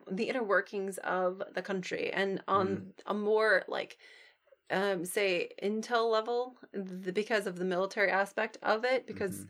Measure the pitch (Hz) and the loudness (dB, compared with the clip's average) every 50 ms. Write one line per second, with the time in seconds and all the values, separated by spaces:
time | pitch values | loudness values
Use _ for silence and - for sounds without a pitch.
0 | - - 190 190 226 - 233 262 226 196 196 185 196 - 214 202 190 196 185 - | -10 -6 -4 -2 -2 0 -2 -2 0 2 2 2 2 0 -4 -4 -4 -4 -6 -6
1 | - - 180 185 185 180 185 190 - - - 190 185 - 202 185 180 - - - | -4 -2 0 0 2 0 0 -2 -6 -8 -6 -6 -4 -2 -2 -4 -2 -4 -4 -2
2 | - - - 180 196 196 190 - - - 190 202 190 196 196 196 190 190 - - | -2 -2 0 0 0 0 0 -2 0 2 2 2 4 2 0 -2 -6 -10 -16 -10
3 | - - 202 208 208 208 220 214 220 220 196 180 - - - - - - - - | -6 -4 -4 -2 0 2 4 4 6 6 6 4 4 0 -4 -4 -4 -6 -10 -18
4 | - - - - - - _ _ _ _ - - _ - 151 185 202 202 196 180 | -20 -20 -20 -20 -20 -20 _ _ _ _ -20 -20 _ -4 -2 0 0 0 0 -2
5 | 165 180 - 214 202 196 180 170 160 - - - - 202 214 220 220 233 247 226 | -2 -2 0 0 2 2 2 2 0 -2 -6 -4 -2 -2 -2 -2 0 2 2 2
6 | 226 233 220 220 220 233 240 240 247 254 254 - - - - 202 190 185 185 185 | 4 4 2 2 2 0 0 -2 -2 -4 -8 -16 -18 -12 -10 -8 -8 -8 -8 -8
7 | 190 185 180 208 208 - 240 208 196 202 180 175 180 185 180 175 190 190 - - | -8 -4 -2 -2 0 2 0 0 0 -2 -4 -2 -2 0 0 0 0 0 0 2
8 | 202 180 180 190 196 196 - - 220 226 - - - - 214 220 240 247 262 247 | 2 2 4 2 0 0 -2 -4 -4 -4 -6 -4 0 0 0 2 2 2 0 0
9 | - - 208 - 208 190 180 - 196 - | 0 -4 -6 -4 -4 -4 -4 -6 -12 -14